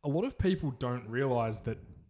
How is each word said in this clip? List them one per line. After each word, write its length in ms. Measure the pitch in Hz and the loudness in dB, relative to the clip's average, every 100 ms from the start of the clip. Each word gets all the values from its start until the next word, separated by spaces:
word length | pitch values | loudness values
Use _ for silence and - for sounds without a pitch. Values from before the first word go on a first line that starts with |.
| 147 | 0
a 20 | |
lot 160 | 151 | 0
of 140 | 247 - | 0 2
people 340 | 190 180 151 123 | 2 4 0 -2
don't 280 | 123 123 110 | -2 -2 -2
realise 500 | 123 135 123 113 107 | 0 2 2 2 -2
that 180 | - - - - | -4 -6 -10 -20